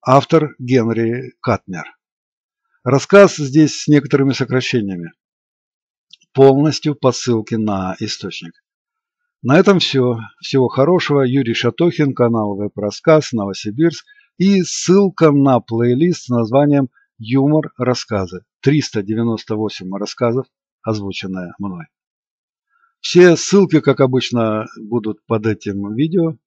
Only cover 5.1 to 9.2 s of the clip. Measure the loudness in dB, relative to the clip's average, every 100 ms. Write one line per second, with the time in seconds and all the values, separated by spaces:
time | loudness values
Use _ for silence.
5.1 | _ _ _ _ _ _ _ _ _ _
6.1 | -20 _ 4 6 6 0 -2 -6 -2 -2
7.1 | -2 -2 -2 -2 -4 -2 -4 -6 -8 -10
8.1 | -10 -12 -12 -18 _ _ _ _ _ _
9.1 | _